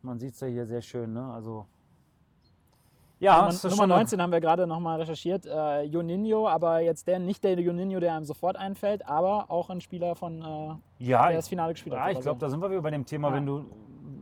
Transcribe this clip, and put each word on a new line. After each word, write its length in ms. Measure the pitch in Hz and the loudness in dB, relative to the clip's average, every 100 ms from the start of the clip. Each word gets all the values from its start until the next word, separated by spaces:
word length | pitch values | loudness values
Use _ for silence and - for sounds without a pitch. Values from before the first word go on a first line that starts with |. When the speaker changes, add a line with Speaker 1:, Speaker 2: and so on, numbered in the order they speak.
Speaker 1:
Man 160 | 127 120 | -12 -10
sieht's 220 | 127 113 | -10 -10
ja 80 | 131 | -8
hier 180 | 120 117 | -6 -6
sehr 140 | 120 | -8
schön, 300 | 113 123 113 | -8 -8 -8
ne? 200 | 113 131 | -8 -10
Also 340 | 117 110 110 104 _ _ _ _ _ _ _ _ _ _ _ _ _ _ - | -12 -12 -12 -14 _ _ _ _ _ _ _ _ _ _ _ _ _ _ 0
ja, 120 | 190 165 | 6 8
Speaker 2:
Nummer, 100 | 175 | 8
Speaker 1:
das 80 | 180 | 2
ist 80 | |
Speaker 2:
Nummer 100 | 190 202 | 0 4
Speaker 1:
schon 60 | |
eine 100 | 196 | 6
Speaker 2:
neunzehn 260 | 180 220 196 | 6 4 0
haben 120 | 175 | 2
wir 80 | 170 | 2
gerade 260 | 160 175 175 | 4 2 2
noch 140 | 165 | -2
mal 200 | 170 160 | -4 -4
recherchiert, 460 | 160 156 170 190 160 | -4 -4 -2 -4 -4
äh, 360 | 156 151 147 | -4 0 0
Juninho, 640 | 147 165 170 185 220 220 220 | 0 -2 -2 -2 0 2 2
aber 340 | 160 170 165 | 2 4 4
jetzt 260 | 170 165 - | 2 0 0
der, 120 | 185 | 0
nicht 240 | 180 208 | 0 0
der 160 | 196 180 | 2 2
Juninho, 400 | 175 175 190 185 | 2 0 -2 0
der 160 | 170 | 0
einem 120 | 160 147 | 0 -6
sofort 300 | 147 175 190 | -4 -2 -2
einfällt, 520 | 196 196 202 208 - | -6 -4 -2 -2 -2
aber 420 | 151 185 208 - | 0 2 2 0
auch 200 | 165 170 | -4 -4
ein 100 | 180 | -8
Spieler 340 | - 180 175 | -8 -6 -4
von, 280 | 170 175 160 | -4 -8 -10
äh, 320 | 160 156 156 156 - - | -8 -8 -8 -10 -16 -8
Speaker 1:
Ja, 300 | 123 123 160 | 2 6 6
Speaker 2:
der 80 | 165 | 4
das 100 | - | -2
Finale 240 | 180 165 | -2 -2
gespielt 220 | 160 - | -4 -6
hat 60 | 127 | -4
Speaker 1:
ja, 60 | 160 | -2
Speaker 2:
für 40 | |
Speaker 1:
ich 80 | 156 | -2
glaub, 140 | 135 | -2
Speaker 2:
Brasilien. 40 | 131 | -2
Speaker 1:
da 100 | 147 | -2
sind 100 | 147 | -2
wir 100 | 190 | -2
wieder 120 | 190 | -2
bei 80 | 156 | -2
dem 160 | 151 127 | -4 -4
Thema, 220 | 151 147 | -2 -2
Speaker 2:
Ja. 60 | |
Speaker 1:
wenn 120 | 139 139 | 0 -2
du, 180 | 143 139 110 110 147 143 135 | -4 -8 -18 -20 -20 -18 -16